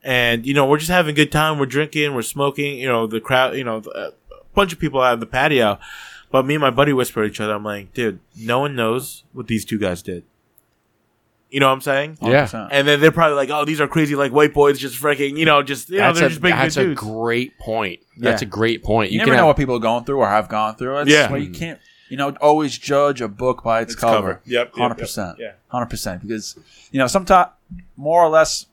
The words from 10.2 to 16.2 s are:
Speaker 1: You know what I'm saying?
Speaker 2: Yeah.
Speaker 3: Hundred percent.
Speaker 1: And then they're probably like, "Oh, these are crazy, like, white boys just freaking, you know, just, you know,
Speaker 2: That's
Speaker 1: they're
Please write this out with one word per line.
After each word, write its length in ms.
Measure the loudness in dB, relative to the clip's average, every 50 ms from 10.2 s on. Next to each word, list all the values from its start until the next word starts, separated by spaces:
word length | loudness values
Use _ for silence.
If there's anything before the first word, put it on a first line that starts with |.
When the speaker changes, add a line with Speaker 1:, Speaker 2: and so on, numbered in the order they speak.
| _ _ _ _ _ _ _ _ _ _ _ _ _ _ _ _ _ _ _ _ _ _ _ _ _ _
Speaker 1:
You 100 | -2 2
know 60 | 2 2
what 40 |
I'm 80 | 2 0
saying? 380 | -2 -2 -2 -2 -2 -6 -10 _
Speaker 2:
Yeah. 60 | 0 2
Speaker 3:
Hundred 120 | 2 2
percent. 260 | 2 0 -6 -12 -10 -2
Speaker 1:
And 140 | 0 2 4
then 140 | 4 4 6
they're 100 | 6 4
probably 260 | 6 6 2 2 2
like, 120 | 0 -2 -2
"Oh, 140 | -2 -4 -2
these 160 | -2 0 -2
are 80 | -2 0
crazy, 260 | 2 0 0 0 0
like, 180 | -2 -2 2
white 200 | 4 4 4 4
boys 260 | 4 4 4 4 4 0
just 220 | -6 -10 -8 -4
freaking, 380 | -2 -2 0 0 -2 -4 -2 0
you 80 | 2
know, 160 | 4 4 4
just, 260 | 2 0 -8 -10 -8 -6
you 80 | -2
know, 80 | 0 0 2
Speaker 2:
That's 100 | 2
Speaker 1:
they're 80 | 2